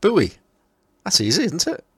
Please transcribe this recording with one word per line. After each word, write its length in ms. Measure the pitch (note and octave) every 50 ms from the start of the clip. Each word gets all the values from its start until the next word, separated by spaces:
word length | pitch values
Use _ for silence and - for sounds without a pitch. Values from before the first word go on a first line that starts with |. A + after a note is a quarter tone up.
Boo-ee. 320 | - G3+ A#3+ F#3+ A#2 F2+ - _ _ _ _ _ _ _ _ _ _ _ _ _ _
That's 180 | G3+ F#3 -
easy, 220 | A2 G#2 A2+ - D4
isn't 240 | G#3 C#3 E3+ -
it? 160 | - E4 - - _ _